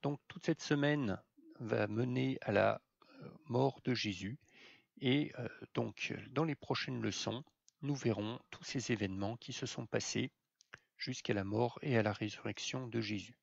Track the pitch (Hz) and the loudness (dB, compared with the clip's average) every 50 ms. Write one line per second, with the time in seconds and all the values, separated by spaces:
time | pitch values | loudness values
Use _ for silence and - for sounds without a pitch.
0 | - 143 147 - _ _ - - - - 160 - - - 151 143 143 147 147 147 | 0 0 -2 -2 _ _ -16 -4 2 2 2 2 2 2 2 4 6 4 4 4
1 | 139 104 92 - - _ _ - - - - - 123 113 120 113 104 104 104 110 | 2 0 0 -2 -6 _ _ -20 -20 -20 -12 -10 -2 0 2 2 2 2 2 0
2 | 123 127 123 127 131 135 131 - - - 104 98 101 104 107 - _ _ _ _ | 0 2 2 2 2 0 0 -2 -2 2 4 6 6 6 4 2 _ _ _ _
3 | - - - - - - - - - - 117 123 135 139 - - _ - 123 113 | -20 -20 -20 -18 -16 -16 -16 -18 -10 -2 2 4 4 4 2 0 _ 0 0 2
4 | - 107 98 87 92 98 120 - _ _ - - - - - - _ _ _ - | 0 -2 -2 -2 -4 -6 -6 -8 _ _ -20 -20 -20 -20 -20 -20 _ _ _ -2
5 | - 131 131 147 147 - - - 120 110 - - - - _ - 120 113 110 - | 0 2 4 4 2 0 -4 -6 -6 -8 -8 -10 -16 -6 _ -2 -2 -2 -2 -6
6 | - - - - 101 - 127 135 160 165 143 - - - 135 - - - 131 120 | -6 -6 -4 -6 -8 -4 0 0 2 2 0 -4 -2 -2 -2 -2 0 -2 -2 -2
7 | 110 107 98 - - - 107 123 160 - _ _ _ - _ _ - 139 147 131 | 0 -2 -2 0 -2 -2 -4 -4 -6 -12 _ _ _ -20 _ _ -2 -2 -2 2
8 | - 120 107 101 107 107 120 127 - _ - - - - - 143 113 - 117 101 | 4 2 4 4 2 -2 -4 -6 -10 _ -18 -14 -10 -4 -4 -4 0 0 0 2
9 | 104 95 95 95 98 101 120 120 - - 120 - - 117 - - 123 - - 120 | 2 -2 0 -2 -2 -2 -4 -6 -8 -10 -8 -6 -6 -6 -6 -6 -8 -2 -2 -2
10 | - - - - 120 135 _ _ _ _ _ _ _ _ - - _ _ _ _ | 0 0 0 0 -2 -2 _ _ _ _ _ _ _ _ -20 -20 _ _ _ _
11 | - - 127 - - - 120 101 98 98 104 107 120 120 - - - 151 127 113 | -6 -6 -6 -6 -2 0 0 0 2 0 2 2 2 2 0 -4 -2 4 4 4
12 | 104 107 101 - 110 104 104 - - 107 104 - - - - 131 131 120 113 117 | 4 4 2 0 -2 -4 -4 -4 -6 -6 -4 -4 -6 -4 -4 -4 -6 -4 -4 -2
13 | 113 104 107 101 92 - - _ | -2 -2 -4 -6 -6 -8 -16 _